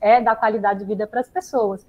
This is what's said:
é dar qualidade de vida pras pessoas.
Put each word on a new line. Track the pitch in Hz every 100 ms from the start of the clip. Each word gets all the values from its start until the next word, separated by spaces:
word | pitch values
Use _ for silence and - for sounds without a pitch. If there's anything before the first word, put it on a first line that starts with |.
é | 208 247
dar | 233 220
qualidade | 220 214 202 196
de |
vida | 196 208 214
pras | 240 247
pessoas. | 370 370 262 208 190